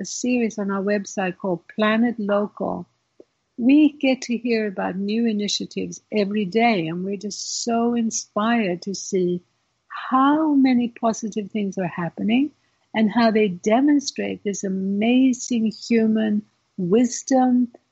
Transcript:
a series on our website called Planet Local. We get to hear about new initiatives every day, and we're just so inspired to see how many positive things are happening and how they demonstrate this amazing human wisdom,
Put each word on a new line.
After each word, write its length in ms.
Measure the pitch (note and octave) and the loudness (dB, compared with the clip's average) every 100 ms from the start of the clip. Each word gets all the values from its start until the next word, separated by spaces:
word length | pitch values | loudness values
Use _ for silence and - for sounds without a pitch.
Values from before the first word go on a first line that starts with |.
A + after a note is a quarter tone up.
a 40 | |
series 540 | F#3+ - B3 B3 A3+ G#3 | -12 -6 -2 0 -2 -2
on 120 | G3 | -4
our 120 | G3 | -2
website 540 | G3 G#3 G3 - F#3 F3+ | 0 -2 -4 -4 -4 -4
called 300 | G3 E3+ - | -6 -6 -6
Planet 500 | - G#3+ A3 A#3+ A#3 | -2 0 2 2 0
Local. 680 | G3+ G3+ G#3 - F#3 F3+ F3 _ _ _ - _ _ - | -2 0 -2 -6 -6 -6 -10 _ _ _ -20 _ _ -2
We 340 | A#3+ D4 D4+ | 4 6 6
get 300 | - C4+ C4 | 4 0 0
to 140 | - A3+ | -2 -4
hear 300 | B3 A3+ G#3+ | -2 -2 -2
about 300 | F#3+ F#3+ F3+ | -4 -6 -4
new 300 | G3+ A3 A#3 | -2 0 0
initiatives 760 | G#3 G3+ - F#3+ - F3+ E3+ _ | 0 -2 -4 -6 -8 -8 -10 _
every 360 | G#3+ G3 G#3 G3 | -2 0 0 -2
day, 400 | G#3+ A#3 G#3 D#3+ | 2 2 2 -2
and 180 | F3 | -4
we're 120 | F#3 G3 | -6 -6
just 480 | G3+ - - - | -8 -10 -10 -8
so 300 | - A#3 A#3 | -4 0 0
inspired 880 | A#3+ A3+ - - - A3 A#3+ G3+ F3 | 0 -2 -4 -6 -2 0 0 0 -4
to 120 | - | -6
see 480 | F#3 - F#3+ F3+ F3+ - _ _ _ _ - - | -10 -4 -2 0 -2 -8 _ _ _ _ -14 -2
how 440 | C4 C4+ D4+ D#4+ | 2 4 4 4
many 340 | C#4+ C4 B3 A#3+ | 4 4 4 0
positive 640 | - A3+ A3 A3 G3 G3 | -2 -4 -2 -6 -6 -6
things 260 | G#3+ G3+ F#3 | -4 -4 -2
are 100 | F3+ | -4
happening 680 | - E3+ - G3 A#3+ D4 - _ _ _ | -4 -6 -4 0 2 0 -4 _ _ _
and 160 | A3 A3 | 0 0
how 200 | A3 A3+ | 4 2
they 180 | G#3+ G#3+ | 4 2
demonstrate 960 | F3 G#3+ A3+ C#4+ D4 C4+ - G3+ F#3+ | 0 2 4 4 4 2 -6 -6 -6
this 200 | G#3 F#3+ | -6 -6
amazing 1080 | G3 F#3+ F#3+ G3+ A3 B3+ C4 B3 - A#3+ A3 | -4 -4 -2 0 2 4 4 2 -2 -2 -2
human 680 | - - A#3 A3 A3 A3 G#3 - _ _ - | -4 0 2 4 2 2 -2 -4 _ _ -6
wisdom, 920 | F3 G#3+ B3 - - C4 B3+ B3 A#3+ - _ | 2 4 2 -2 0 2 4 4 0 -4 _